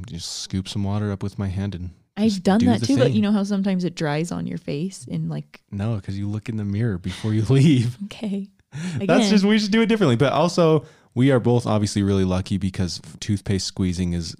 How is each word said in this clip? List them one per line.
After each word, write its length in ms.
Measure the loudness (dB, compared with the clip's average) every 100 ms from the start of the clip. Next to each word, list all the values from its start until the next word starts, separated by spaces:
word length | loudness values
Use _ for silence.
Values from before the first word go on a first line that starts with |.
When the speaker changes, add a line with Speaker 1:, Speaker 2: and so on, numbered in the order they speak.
| -12
Speaker 1:
just 240 | -12 -10 -12
scoop 280 | -6 -6 -4
some 160 | -4
water 280 | -2 -2 -2
up 100 | -4
with 160 | -6 -6
my 100 | -4
hand 280 | -4 -4 -6
and 160 | -10 -14 _ -2
Speaker 2:
I've 120 | 0
Speaker 1:
just 120 | 0
Speaker 2:
done 160 | 2 4
Speaker 1:
do 60 | 4
Speaker 2:
that 120 | 2
Speaker 1:
the 80 | 2
Speaker 2:
too, 100 | 4
but 80 | 4
Speaker 1:
thing. 80 | 2
Speaker 2:
you 60 |
know 100 | 2
how 120 | 0
sometimes 400 | 0 -2 0 0
it 100 | -2 -4
dries 360 | -2 -2 -4
on 160 | -6 -6
your 100 | -8
face 480 | -8 -6 -6 -10 -8
and, 200 | -6 -4
like, 320 | -6 -10 -18 -12
Speaker 1:
No, 280 | -6 -4 -4
'cause 140 | -6 -6
you 120 | -4
look 220 | -6 -6
in 80 | -6
the 80 | -4
mirror 320 | -2 -2 -2
before 360 | -6 -4 -2 0
you 80 | 4
<laughs> 40 |
leave. 480 | 6 6 4 2 -4 -12
Speaker 2:
Okay. 440 | -8 -6 -6 -8 _ _
Speaker 1:
That's 320 | -10 -6 -4
Speaker 2:
Again. 260 | 2 4 4
Speaker 1:
just, 160 | 4 4
we 140 | 2
should 100 | 2
do 120 | 2
it 20 | 4
differently. 300 | 4 4 4
But 180 | 2
also, 520 | 2 2 4 4 4 0 _ _
we 160 | 2 4
are 100 | 4
both 280 | 4 2 2
obviously 340 | 0 2 2
really 220 | 2 2 2
lucky 320 | 0 -2 -2
because 420 | -2 -2 -4 -6
f-, 160 | -14 -10
toothpaste 480 | -4 -4 -2 -2 -2
squeezing 460 | -2 -2 -2 -2
is, 220 | -4 -6